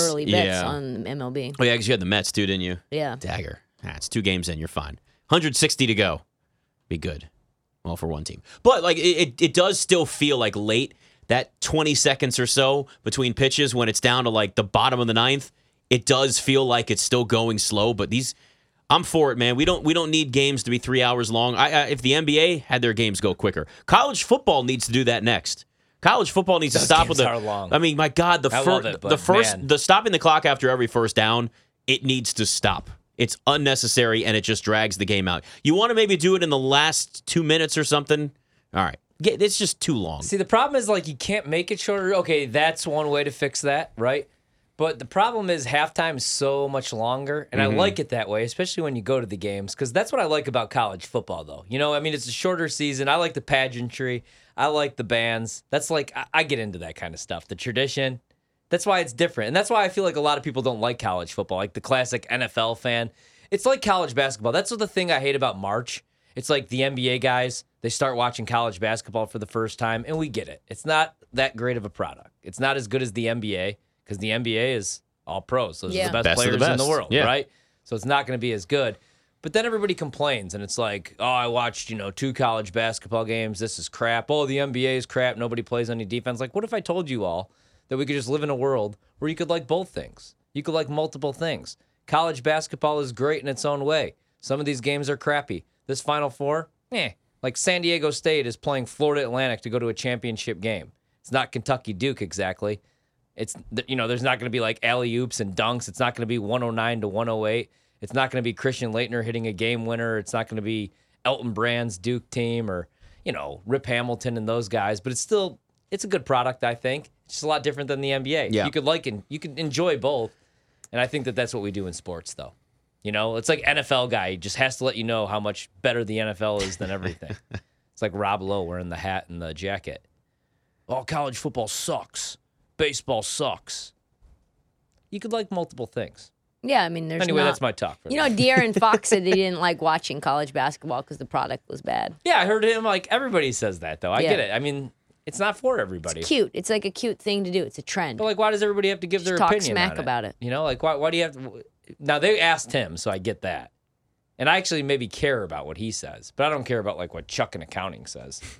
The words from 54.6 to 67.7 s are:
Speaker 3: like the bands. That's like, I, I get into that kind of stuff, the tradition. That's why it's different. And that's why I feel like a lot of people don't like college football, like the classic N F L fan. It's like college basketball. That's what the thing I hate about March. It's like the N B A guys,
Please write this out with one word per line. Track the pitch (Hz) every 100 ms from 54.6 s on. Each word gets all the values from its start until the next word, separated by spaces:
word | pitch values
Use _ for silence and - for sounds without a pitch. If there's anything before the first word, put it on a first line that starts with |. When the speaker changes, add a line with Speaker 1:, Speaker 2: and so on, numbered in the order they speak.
| 143
Speaker 3:
like | 151 143 -
the |
bands. | 110 117 117 113 113 - -
That's | 143 156
like, | 156 - 131
I, | 131
I | 160
get | 156 123
into | 104 87
that | 82 80
kind | 85
of | 80
stuff, | - 85 -
the | 95
tradition. | 127 117 135 139 131 127 _ _ _ _ -
That's | 175 208
why | 185
it's | 147
different. | 117 165 123 107
And | 170
that's | 202
why | 226
I | 190
feel | 196
like | 185 147
a |
lot | 147 143
of |
people | 147 131
don't | 127 113
like | 117 123
college | 110 90 85
football, | - 92 92
like | 101
the | 107
classic | - 131 123 117 -
N | 123
F | 113 -
L | 113
fan. | 117 127 117 113 - _ _ -
It's | 196 254
like | 269
college | 220 185 151 123
basketball. | 135 107 113
That's | 156 -
what | 226
the | 208
thing | 196 180
I | 143
hate | 139 139
about | 127 95
March. | 98 110 120 - - _ _ -
It's | -
like | 143 -
the | 123
N | 131 131
B | 123
A | 127
guys, | 127 123 127 - -